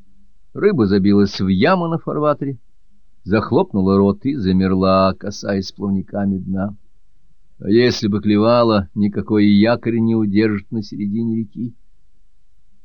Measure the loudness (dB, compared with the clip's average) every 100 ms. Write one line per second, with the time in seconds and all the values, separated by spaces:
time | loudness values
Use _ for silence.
0 | -20 -20 -20 -20 -18 -2 0 2 2 2
1 | 4 4 2 0 0 2 2 2 0 -4
2 | -6 -2 -2 -2 -6 -10 -14 -20 -20 -20
3 | -20 -16 -2 -2 0 0 0 0 2 4
4 | 2 0 -4 -2 0 2 2 2 2 4
5 | 2 -2 -10 -8 -4 -4 -4 -8 -4 -4
6 | -4 -4 -4 -4 -4 -6 -6 -10 -20 -20
7 | -20 -20 -20 -20 -20 -10 0 2 2 0
8 | -2 -2 0 2 4 4 4 2 -2 -2
9 | -2 -2 -2 2 4 4 4 0 -2 -2
10 | 0 0 0 2 0 -2 -6 -8 -8 -8
11 | -6 -4 -4 -4 -6 -10 -12 -12 -20 -20
12 | -20 -20 -20 -20 -20 -20 -20 -20